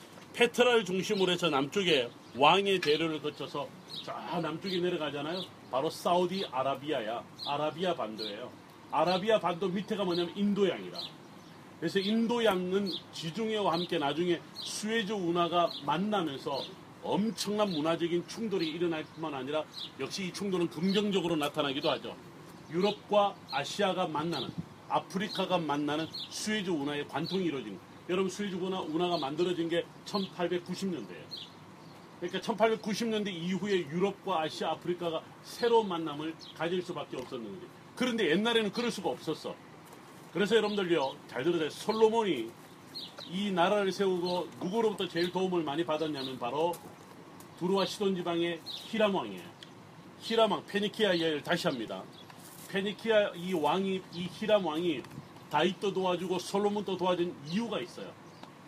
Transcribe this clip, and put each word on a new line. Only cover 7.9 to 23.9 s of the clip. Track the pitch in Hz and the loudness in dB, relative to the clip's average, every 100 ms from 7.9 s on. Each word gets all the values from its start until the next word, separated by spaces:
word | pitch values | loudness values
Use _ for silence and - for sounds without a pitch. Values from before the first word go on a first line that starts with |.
반도예요. | - 110 110 107 104 123 - - - - | -2 -4 -6 -8 -8 -10 -14 -20 -20 -2
아라비아 | 139 165 185 214 214 | 2 4 4 4 4
반도 | 170 170 190 | 2 0 0
밑에가 | 196 - 202 | -2 -2 0
뭐냐면 | 180 175 170 202 | 2 2 0 2
인도양이라. | 202 202 190 117 90 80 - - - - - - - - | 2 4 4 2 -6 -8 -10 -12 -18 -18 -20 -20 -20 -6
그래서 | 165 196 | -2 0
인도양은 | 196 226 226 240 220 185 180 196 196 - - | 2 2 2 4 4 4 2 0 0 -4 -10
지중해와 | - 165 156 220 214 185 | -8 -6 -2 -2 2 2
함께 | 170 175 170 | 2 0 0
나중에 | 143 147 175 165 - | 2 2 0 0 -4
수에즈 | - - - 208 226 196 | -12 -8 -6 -2 0 0
운하가 | 214 170 170 170 175 170 - | 0 0 2 4 4 2 2
만나면서 | 143 160 208 208 156 135 156 131 - - - - | 0 0 2 0 0 -4 -4 -6 -6 -12 -18 -10
엄청난 | - 151 220 - 196 208 208 | -2 0 0 -2 -2 2 2
문화적인 | 156 160 165 165 175 - | 2 2 2 2 0 -2
충돌이 | - 226 185 160 | -6 -2 0 0
일어날 | 160 175 156 | 0 0 -2
뿐만 | - 151 156 | -6 -8 -6
아니라 | 139 131 156 147 - - - | -4 -2 -2 -4 -8 -12 -6
역시 | 131 - 180 | -6 -4 -6
이 | |
충돌은 | - 202 185 170 | -4 -2 0 0
긍정적으로 | 151 190 202 208 190 165 160 | 2 2 4 2 2 2 2
나타나기도 | 143 156 143 135 151 | 0 0 0 0 0
하죠. | 123 113 90 - - - - - | 0 -2 -12 -16 -18 -18 -18 -4
유럽과 | 165 202 202 - 202 202 - - | 2 2 0 2 4 4 0 -6
아시아가 | 139 143 - 196 | -4 -2 2 2